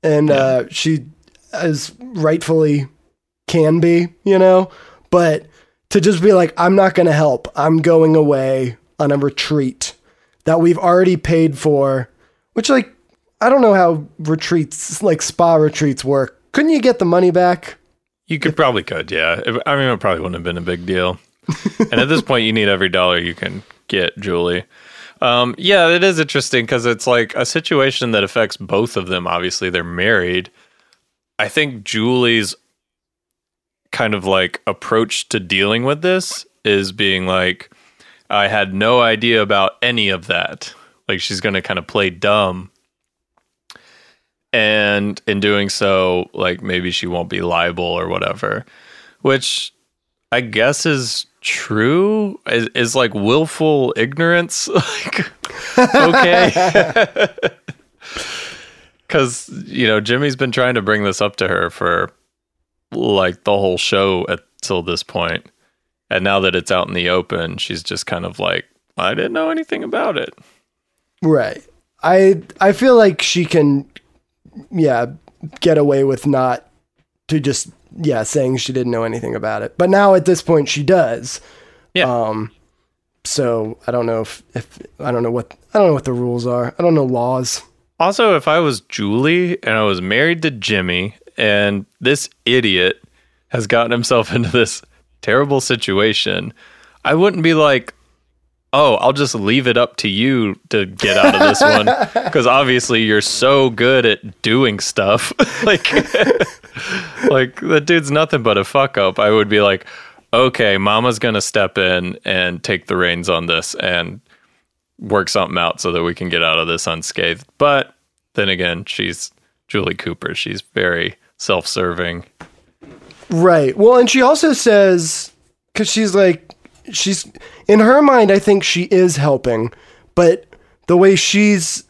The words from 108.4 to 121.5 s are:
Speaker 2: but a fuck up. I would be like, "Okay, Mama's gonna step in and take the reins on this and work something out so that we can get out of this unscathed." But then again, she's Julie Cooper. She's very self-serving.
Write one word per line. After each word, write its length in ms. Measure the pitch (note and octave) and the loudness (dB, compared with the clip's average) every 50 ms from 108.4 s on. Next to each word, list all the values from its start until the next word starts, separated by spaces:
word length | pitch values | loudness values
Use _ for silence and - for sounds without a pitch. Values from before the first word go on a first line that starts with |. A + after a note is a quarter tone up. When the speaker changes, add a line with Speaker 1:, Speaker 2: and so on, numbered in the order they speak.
| A2+ | 0
Speaker 2:
but 160 | A#2 G#2 G2+ | 2 0 0
a 40 | F#2+ | 0
fuck 360 | - - C#3 C3+ C3 - - | 0 0 0 0 0 0 0
up. 180 | G2 F#2+ F#2 - | 0 0 2 2
I 140 | G#2 G#2 | 2 4
would 180 | G#2+ A2 G#2+ G#2 | 4 2 2 2
be 100 | G#2 G#2 | 2 4
like, 280 | G#2 G2+ F#2+ F#2 - - - - - - - - _ _ | 4 4 2 0 -4 -14 -20 -20 -20 -20 -20 -20 _ _
"Okay, 460 | - A2+ B2+ C3 B2+ - A#2+ G#2 G2 F#2+ | 0 2 2 2 2 0 0 2 2 2
Mama's 400 | G2 G#2 G#2 A2 A#2 B2+ A#2 A2 | 2 2 2 2 2 0 -2 0
gonna 240 | - A#2+ A2 G#2 | -2 -2 -2 -2
step 380 | F#2 - - A2 G2 F#2+ - G#2 | -4 -2 0 0 0 0 0 0
in 360 | F#2+ F#2 F#2 F2+ F2+ F2+ - - _ | 0 2 0 0 -2 -6 -10 -10 _
and 360 | - F#2+ F#2 F#2 F2+ F2+ E2 - | -4 -2 -2 -2 -2 -4 -6 -6
take 220 | - G#2 F2+ - | -4 -6 -6 -4
the 100 | - G2 | -4 -2
reins 320 | F2+ F2+ F2 F2 E2+ F2 F#2+ | -2 0 0 -2 -4 -2 -2
on 200 | F2 E2 E2+ E2+ | -2 -2 0 -2
this 260 | E2+ E2 E2 - - | -2 -2 -4 -6 -10
and 460 | - - F#2 F2+ F2 E2+ F2 F2+ G#2 _ _ _ _ _ _ _ _ _ _ _ _ _ _ _ _ | -6 -4 -2 -2 -2 -4 -6 -10 -16 _ _ _ _ _ _ _ _ _ _ _ _ _ _ _ _
work 300 | - G2 G2+ G2+ F#2 E2+ | -8 -2 -2 -2 0 0
something 280 | - G#2+ F#2 E2+ F2 F2+ | -2 -2 -2 -2 -2 -2
out 200 | E2+ E2+ - - | -2 -2 -4 -4
so 100 | - F#2 | -6 -4
that 120 | E2+ F2 E2+ | -2 -2 -2
we 100 | F2 E2+ | -4 -4
can 140 | - F2+ F2+ | -6 -6 -4
get 140 | E2+ E2+ E2+ | -2 -2 0
out 160 | D#2+ D#2+ E2 | 0 0 0
of 80 | D#2+ E2+ | -2 -2
this 180 | E2+ E2 - | -4 -4 -4
unscathed." 600 | - E2 E2 D#2 - - - - E2+ E2 - - _ _ _ | -6 -6 -6 -8 -10 -6 -4 -4 -4 -4 -6 -10 _ _ _
But 380 | C#3+ D3 C#3+ C#3 - - _ _ _ _ _ _ _ _ _ | 0 2 2 0 -2 -4 _ _ _ _ _ _ _ _ _
then 140 | - G2+ G2 | -4 -2 -2
again, 360 | F#2+ F2 F2+ F2 E2+ E2+ G#2 | -2 -2 -2 -2 -4 -4 -8
she's 460 | - - - G#2 F#2 E2+ - - - _ _ _ _ _ _ _ _ | -10 -8 -6 -6 -6 -6 -8 -12 -16 _ _ _ _ _ _ _ _
Julie 280 | - G#2+ F#2+ E2+ E2+ | -6 -4 -4 -4 -6
Cooper. 400 | - - F2 F2 - - - - | -6 -8 -10 -10 -8 -8 -8 -8
She's 260 | - - - G2 G2 - _ _ | -8 -8 -8 -8 -12 -12 _ _
very 400 | - F#2+ F2+ F2 E2+ F2 F#2 - _ _ _ _ _ | -2 -2 0 0 -2 -4 -6 -8 _ _ _ _ _
self-serving. 880 | - - | -4 -2